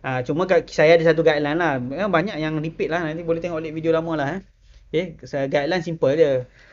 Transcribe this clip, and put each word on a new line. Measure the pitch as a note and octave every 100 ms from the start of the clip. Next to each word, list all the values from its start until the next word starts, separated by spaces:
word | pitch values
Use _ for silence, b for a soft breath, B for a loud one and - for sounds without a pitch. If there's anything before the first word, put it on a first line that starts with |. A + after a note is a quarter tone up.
Ah, | C3 B2+
cuma | B2 D3+
kat, | F#3 F3 D#3+
saya | - D3+ E3+
ada | D#3+
satu | D#3
guideline | D#3+ D3 D3 D#3
lah. | E3+ C3+
Memang | B2 C#3+ G#3
banyak | E3+ F#3+ D3+
yang | D#3 D#3
repeat | D#3+ D#3+ D#3+
lah. | E3 D#3+
Nanti | D#3+
boleh | E3 E3
tengok | F3 D#3+
balik | D#3+
video | D#3 D#3+ D#3+
lama | E3 D#3
lah, | C#3 F#3
eh. | - _ _ - -
Okey, | D#3 F3+ D#3+
saya | B2 C#3+ C3+
guideline | C#3+ C#3+ F3+
simple | E3+ E3 C#3
je. | D3+ D3+ C3 B2 b b